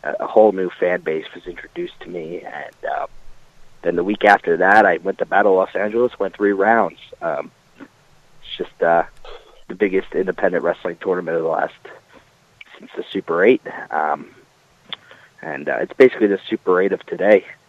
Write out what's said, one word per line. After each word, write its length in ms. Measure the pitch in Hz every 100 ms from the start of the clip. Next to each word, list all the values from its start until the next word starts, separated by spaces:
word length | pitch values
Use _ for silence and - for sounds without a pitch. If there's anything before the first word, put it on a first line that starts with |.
A, 100 | 71 -
a 80 | -
whole 240 | 110 107
new 180 | 95 90
fan 300 | - 90 90
base 240 | 82 78 80
was 140 | 87 90
introduced 500 | 85 - - 175 -
to 80 | 82
me, 320 | 87 80 87
and, 340 | - 73 73 _ -
uh, 220 | 69 - - - - - - - -
then 140 | 85 87
the 80 |
week 220 | 92 104 104
after 320 | 101 - 82
that, 280 | 92 107 101
I 120 | 82
went 220 | 92 95
to 60 | 90
Battle 300 | 95 104 95
Los 180 | 95 95
Angeles, 440 | 104 113 123 -
went 160 | 98 -
three 160 | 101
rounds. 480 | 98 101 117 90 - - -
Um, 300 | - 71 71 _ _ _
it's 760 | - _ _ _ _ - - -
just, 240 | - _
uh, 200 | 87 85 - - - - - - -
the 60 | 101
biggest 380 | 104 95 -
independent 500 | - 95 87 98 87 82
wrestling 320 | 85 90 85
tournament 380 | 98 90 82 82
of 60 |
the 60 | 80
last, 240 | 80 - - - - _ - _ _ _ _ - -
since 140 | - -
the 80 | -
Super 320 | 98 - 85 101
eight. 160 | 131 - - -
Um, 400 | 78 78 71 - - _ _ _ _ _ - - - - _
and, 280 | - 71 -
uh, 80 | 60
it's 140 | -
basically 340 | - 131 - 104
the 120 | 95 -
Super 320 | - - 90
eight 100 | 98
of 140 | 92 -
today. 400 | 87 95 101 - -